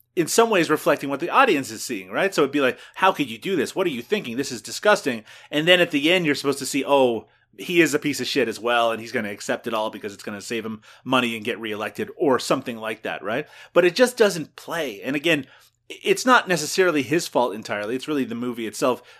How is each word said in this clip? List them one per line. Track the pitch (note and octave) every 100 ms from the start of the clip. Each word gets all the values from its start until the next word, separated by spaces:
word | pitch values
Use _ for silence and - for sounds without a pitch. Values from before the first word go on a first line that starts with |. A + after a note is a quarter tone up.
| _
in | - D#3+
some | - A3+
ways | G3+ D3
reflecting | D3+ E3+ C#3+ C#3+
what | C#3
the | E3
audience | A3+ C4 D3+ A2
is | A2
seeing, | - G#2+ F#2
right? | A#2 F#3+
So | F3+
it'd | C#3
be | C#3+
like, | B2+ A#2+ -
"How | - F#3+
could | F#3 C3+
you | A2+
do | E3 F#3
this? | G#2
What | E3+ F#3
are |
you | A#2+
thinking? | - G#3 B2+ A#2
This | C3
is | A#2+
disgusting." | - - G#3 G#3 C#3 A2+ - - -
And | D3+ D#3+
then | F3+
at | F3
the | D3 D3+
end, | F#3 D#3+
you're | C3+
supposed | C#3+ C3+
to | -
see, | C#3 C3
"Oh, | C#3+ B2+ A2+ - _ _ -
he | - F3
is | D#3
a | C#3+
piece | D3 C3+
of | B2
shit | C#3+ A2+
as | G2
well, | A#2 A#2+ A#2
and | A2
he's | A#2
gonna | B2 G#2
accept | G2+ - A#2+ B2
it |
all | A2+ G#2+
because | G#2+ G#2
it's | G2+
gonna | - G2+
save | - A#2
him | A2 G#2+ - -
money | B2+ C3 A#2+ A2+
and |
get | G#2+ G#2
reelected," | A2+ G#2 G#2 - G#2+ -
or | D#3 A#2+
something | - D3 B2+ A2+
like | A2 A2+
that, | G2+ D#2+
right? | G2 B2 - - -
But | E3+
it | F3
just | E3+ B3 B3
doesn't | G#3 E3+ - -
play. | - E3 C#3 G2
And | G#2 D3
again, | D#3+ D3+ B2+ - _ _ -
i-, | -
it's | - F#3+
not | B3+ A#3+ F#3
necessarily | F3 D3 - F#3 D3+
his | A#2 E3 -
fault | C#3+ A#2+
entirely. | G#2+ G2+ G#2 G#2 C3
It's | C#3
really | D3
the | A#2
movie | A#2 B2 A#2 A2
itself | - C#3 A#2 -